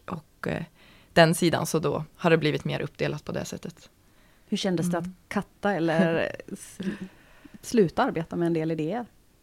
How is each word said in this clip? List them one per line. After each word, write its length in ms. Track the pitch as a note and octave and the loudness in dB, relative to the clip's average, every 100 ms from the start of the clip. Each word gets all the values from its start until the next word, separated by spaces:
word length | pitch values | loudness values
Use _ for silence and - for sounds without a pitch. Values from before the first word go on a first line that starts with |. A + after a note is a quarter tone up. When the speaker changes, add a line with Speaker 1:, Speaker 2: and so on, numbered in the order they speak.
| - | -10
Speaker 1:
och, 420 | D#3+ - - - | -10 -12 -10 -6
eh, 160 | - E3+ _ - - - | -6 -8 _ -20 -20 0
den 220 | F3 D#3+ E3+ | 6 6 6
sidan, 300 | E3 D3 - | 2 2 0
så 140 | D#3+ | 0
då 240 | D3+ - D#3 - | 0 -2 -6 -2
har 120 | E3+ | 2
det 80 | D#3+ | 4
blivit 280 | D3+ C#3+ D3 | 2 -2 -4
mer 160 | C#3+ | -4
uppdelat 440 | - - D3 D3 - | -6 -4 -4 -4 -8
på 60 | |
det 140 | - - | -8 -8
sättet. 440 | - - - - _ _ _ _ _ - | -10 -12 -16 -20 _ _ _ _ _ -6
Speaker 2:
Hur 80 | G#3 | -2
kändes 340 | G3 E3+ F3 | 0 0 0
det 60 | F3 | -2
Speaker 1:
Mm. 120 | F3+ | -4
Speaker 2:
att 200 | - - | -12 -6
katta 400 | G3+ - - G3+ | -6 -6 -4 -2
eller 580 | F3 E3 D#3+ E3 E3 - - | 0 2 2 2 2 -2 -6
Speaker 1:
<laughs> 120 | - | -12
Speaker 2:
s-, 260 | - - - F#3+ G3+ F#3 - - - - - | -14 -16 -10 -8 -8 -12 -16 -20 -20 -20 -18
sluta 420 | - A#3 E3 - | 0 4 4 4
arbeta 320 | B3+ E3 D#3+ F3 | 0 0 -4 -2
med 120 | E3+ | 0
en 60 | |
del 180 | D#3+ D#3+ | 2 0
idéer? 340 | D#3+ D3+ A#3 A3 _ _ _ | -2 -2 -4 -8 _ _ _